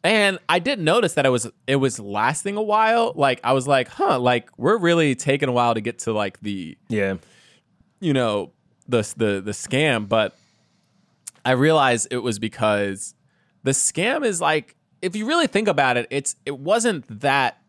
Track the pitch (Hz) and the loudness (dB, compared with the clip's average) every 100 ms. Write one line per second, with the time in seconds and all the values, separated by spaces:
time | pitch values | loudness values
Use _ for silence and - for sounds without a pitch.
0 | 180 220 202 190 - 175 175 277 170 233 | 2 2 2 0 0 0 0 0 2 2
1 | 214 - 135 123 113 _ - 139 131 110 | 2 2 2 2 -2 _ -2 0 0 -4
2 | 101 101 117 151 196 202 214 208 220 233 | -8 0 0 0 -6 -6 0 2 2 2
3 | 226 - 139 123 120 135 131 135 123 - | 0 0 0 0 0 0 2 0 0 -2
4 | 196 143 123 123 - - 131 220 170 170 | 0 2 2 2 -2 -4 0 2 2 2
5 | 151 131 - 139 139 120 120 113 110 - | 2 0 0 0 0 2 2 0 -4 -6
6 | - 107 101 - 107 98 80 - _ 110 | -4 -2 -4 -6 -8 -8 -10 -14 _ -2
7 | 98 92 _ _ _ _ _ _ _ _ | -2 -4 _ _ _ _ _ _ _ _
8 | 180 135 120 104 95 _ _ _ - 117 | -2 0 2 -2 -4 _ _ _ -2 -2
9 | 104 - 110 101 98 101 - 127 156 117 | -2 -2 0 0 -4 -10 -4 0 0 0
10 | 104 113 101 _ _ _ _ _ _ _ | 0 0 0 _ _ _ _ _ _ _
11 | _ _ - _ 123 127 147 160 135 117 | _ _ -20 _ -2 2 4 4 4 2
12 | - 123 120 104 110 - 110 104 101 98 | -2 -4 -4 -4 -6 -2 0 2 -2 -4
13 | - _ _ _ _ _ 135 135 - - | -12 _ _ _ _ _ -4 0 -2 -2
14 | 202 285 269 180 160 156 - _ _ _ | -2 -2 -2 -2 -2 -2 -4 _ _ _
15 | 185 202 214 330 311 - 214 151 135 123 | -8 -6 -2 0 2 2 0 2 2 2
16 | 117 139 135 - - 139 143 226 233 180 | -2 -4 -6 -10 -10 -8 0 0 2 -2
17 | - 107 139 139 127 - | -8 -6 0 2 0 -2